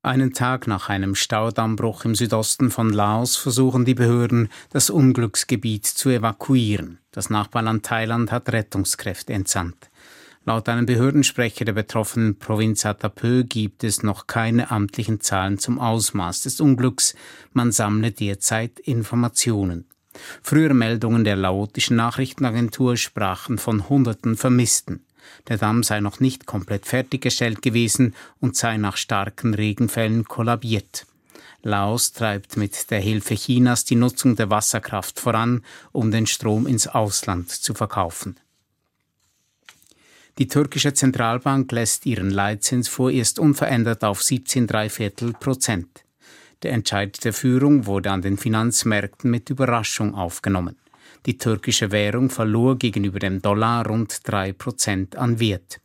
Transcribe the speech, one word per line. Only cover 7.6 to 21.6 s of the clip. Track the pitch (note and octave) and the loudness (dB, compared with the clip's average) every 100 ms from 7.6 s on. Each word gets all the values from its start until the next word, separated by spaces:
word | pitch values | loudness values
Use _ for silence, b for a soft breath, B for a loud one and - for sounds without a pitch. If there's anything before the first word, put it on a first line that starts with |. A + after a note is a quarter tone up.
| A2+ A2 | 0 -2
Thailand | - A2+ A2+ A#2 A#2 | -2 -2 0 -2 0
hat | A#2+ - | -2 0
Rettungskräfte | A2+ G#2 G2 G2 - G2+ F2+ - | -2 -2 -4 -2 -4 -6 -8 -6
entsandt. | A2 F#2 G2 F2 - - B B B B B | -4 -2 -2 -4 -10 -20 B B B B B
Laut | - A2+ G#2+ | -4 -2 0
einem | A#2 A#2+ | 0 2
Behördensprecher | A#2 C3 D3 C3+ - A#2+ - | 4 4 4 2 0 -2 -2
der | A2+ | -2
betroffenen | G#2+ G#2 A2+ G#2+ A2+ A2+ G2+ | -2 -2 -2 -2 0 0 0
Provinz | - G#2+ A2 G#2+ G#2+ | -2 0 0 0 -2
Attapö | G#2 G#2 - A#2 B2 | -2 -6 -2 2 2
gibt | B2 A2+ G#2+ _ | 0 -2 -4 _
es | A2+ - | -4 0
noch | G#2 G2 - | -2 -4 -4
keine | A#2 A2+ A#2 A#2+ | -2 2 0 2
amtlichen | A2+ G2+ - A2 G#2+ | -2 -2 -4 -4 -2
Zahlen | - G2 F#2+ G2 | 0 0 0 -2
zum | - A#2+ | -2 -2
Ausmaß | A#2+ A2+ G#2 G#2 F2 - | 0 0 0 -2 -4 -4
des | C#3 - | -6 2
Unglücks. | D3+ B2 B2 - - B B B B | 4 4 2 0 -4 B B B B
Man | B2+ A#2+ | -2 0
sammle | - G#2 G#2+ A2+ | 0 2 2 0
derzeit | G#2 G#2 G2 - A2+ A#2 - | -2 -4 -2 -2 -2 -4 -8
Informationen. | - A#2 G#2 A#2+ A#2+ - A#2+ G#2+ F#2+ E2+ - _ _ B B B | -4 -2 0 0 0 0 0 0 0 -4 -10 _ _ B B B
Frühere | - D3+ D#3 | 2 4 6
Meldungen | C3 A2+ A2+ A#2 A#2 | 4 4 0 2 4
der | G#2+ | 4
laotischen | G2 F#2+ G2 | 2 2 0